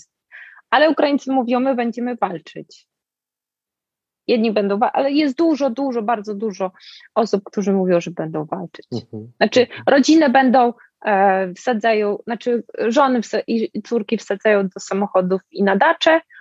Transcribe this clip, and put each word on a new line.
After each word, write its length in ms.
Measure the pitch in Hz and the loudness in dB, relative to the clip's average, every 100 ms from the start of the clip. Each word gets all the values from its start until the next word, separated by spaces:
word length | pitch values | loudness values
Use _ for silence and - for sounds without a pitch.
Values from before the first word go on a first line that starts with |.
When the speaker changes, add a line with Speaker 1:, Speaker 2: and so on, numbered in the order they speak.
| - _ _ - - - - | -16 _ _ -20 -20 -20 -2
Speaker 1:
ale 200 | 247 311 | 2 2
Ukraińcy 420 | 294 294 285 - | 2 0 0 -2
mówią, 280 | 269 240 247 | -2 0 0
my 140 | 262 | 0
będziemy 420 | 247 233 226 247 240 | -2 -2 -4 -6 -4
walczyć. 680 | 185 170 - 160 - - _ _ _ _ _ _ _ _ _ _ _ _ _ _ - | -4 -6 -14 -18 -20 -20 _ _ _ _ _ _ _ _ _ _ _ _ _ _ -2
Jedni 260 | 233 226 | 0 2
będą 260 | 208 202 202 | 0 0 0
wa-, 140 | 240 | 0
ale 200 | - 277 | 0 0
jest 240 | 285 302 247 | 0 0 2
dużo, 340 | 330 285 277 | 0 2 -2
dużo, 320 | 233 277 233 | -2 -4 -4
bardzo 320 | 208 233 208 | -4 -4 -6
dużo 380 | 202 220 185 185 - - - - | -6 -6 -4 -8 -8 -20 -20 -8
osób, 300 | - 226 202 | -2 0 -2
którzy 280 | - - 196 | -4 -4 0
mówią, 280 | 196 185 175 | 0 2 0
że 100 | 175 | -2
będą 340 | 170 160 156 | -8 -8 -8
walczyć. 420 | 156 190 175 - - | -8 -8 -10 -16 -10
Speaker 2:
Mhm. 400 | 117 - 110 117 - | -10 -10 -14 -12 -4
Speaker 1:
Znaczy, 240 | 220 254 | 0 2
Speaker 2:
Mhm. 220 | - - - | 0 -2 2
Speaker 1:
rodziny 440 | 277 262 320 294 | 2 4 4 4
będą, 420 | 262 262 254 240 233 _ _ | 4 4 4 2 -2 _ _
e, 500 | 214 196 196 190 185 | -2 2 4 2 -2
wsadzają, 640 | 180 - 226 226 214 208 208 | -6 -4 -2 0 0 0 -4
znaczy, 380 | - 226 247 240 - - | -6 -6 -2 -4 -4 -6
żony 440 | 220 240 277 247 | -2 2 2 0
wsa-, 200 | - 214 - | -2 -4 -2
i, 240 | 226 220 | -4 -4
i 80 | - | -8
córki 340 | - 233 202 214 | -4 -4 -2 -6
wsadzają 520 | - 196 220 208 196 | -4 -2 2 2 0
do 120 | - | -6
samochodów 600 | - 196 202 190 185 190 - | -8 -4 -2 0 0 -2 -4
i 120 | - | -2
na 140 | 196 196 | 2 2
dacze, 440 | 302 - - 330 - - | 2 2 2 2 0 -10